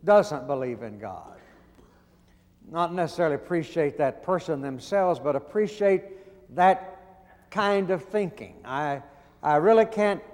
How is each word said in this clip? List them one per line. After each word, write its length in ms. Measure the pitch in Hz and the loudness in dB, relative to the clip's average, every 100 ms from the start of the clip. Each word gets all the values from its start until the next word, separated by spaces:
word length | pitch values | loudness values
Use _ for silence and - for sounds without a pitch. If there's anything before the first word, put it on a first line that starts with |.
| 165 | 6
doesn't 420 | 208 185 147 131 | 6 4 -4 -4
believe 360 | 135 127 117 | -4 -4 -6
in 160 | 113 104 | -10 -12
God. 420 | 104 87 - - - - _ _ - _ _ _ _ _ _ _ - | -12 -12 -16 -20 -20 -20 _ _ -20 _ _ _ _ _ _ _ -12
Not 220 | 165 170 | -4 -2
necessarily 420 | 175 165 - 165 143 | -2 -4 0 0 -2
appreciate 640 | - 175 151 170 147 - | -2 -4 -2 -2 -2 0
that 260 | 139 - | -2 -2
person 380 | - 185 - 147 | -4 -4 -2 -6
themselves, 580 | 139 131 - 202 185 165 | -6 -10 -4 0 2 0
but 160 | 147 139 | -2 -4
appreciate 680 | - 214 208 208 202 185 - - - - - 131 | -4 -2 -2 0 2 2 -2 -20 -20 -20 -12 2
that 720 | 180 - - - - - _ - _ | 4 4 -2 -18 -20 -20 _ -20 _
kind 380 | 202 202 202 185 | -2 0 0 0
of 160 | 185 - | -2 -2
thinking. 500 | 214 190 - 95 - | -4 -4 -8 -18 -18
I, 380 | 117 135 151 139 - - _ _ | -8 -6 -4 -6 -10 -20 _ _
I 140 | 147 151 | 2 4
really 280 | 180 226 220 | 6 6 4
can't 360 | - 208 196 - | 2 0 0 -8